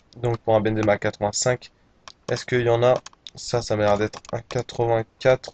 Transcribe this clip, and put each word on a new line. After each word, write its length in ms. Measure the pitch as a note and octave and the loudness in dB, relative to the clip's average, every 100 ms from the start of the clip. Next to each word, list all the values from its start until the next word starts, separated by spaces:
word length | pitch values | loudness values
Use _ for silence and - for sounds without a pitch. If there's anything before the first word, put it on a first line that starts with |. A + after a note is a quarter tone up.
| _ A#2+ | _ -6
donc 200 | A#2 A#2 | -4 -4
pour 180 | - A2 | 2 2
un 60 | |
Benzema 360 | G#2+ A2 G#2+ G2+ | 2 0 0 0
quatre-vingt-cinq. 720 | G#2+ - G#2 - B2+ B2 - _ _ _ - - - | -2 -2 -4 -2 -2 -2 -6 _ _ _ -20 -16 -8
Est-ce 140 | B2 - | -6 -2
qu'il 160 | B2 | 0
y 80 | A#2+ | 2
en 120 | A#2 | 4
a ? 120 | B2 C3 - _ - - | 4 2 -2 _ -20 -16
Ça, 260 | - A#2+ | -6 -4
ça 140 | - G#2+ | -2 0
m'a 80 | |
l'air 140 | G#2 G#2 | 2 2
d'être 240 | G#2+ - - | 0 -6 -10
un 100 | A#2 | -10
quatre-vingt-quatre, 1120 | - B2+ - - A#2 A2+ A2+ - C3 C3 - | -6 -8 -6 -4 0 0 -2 -2 2 2 -2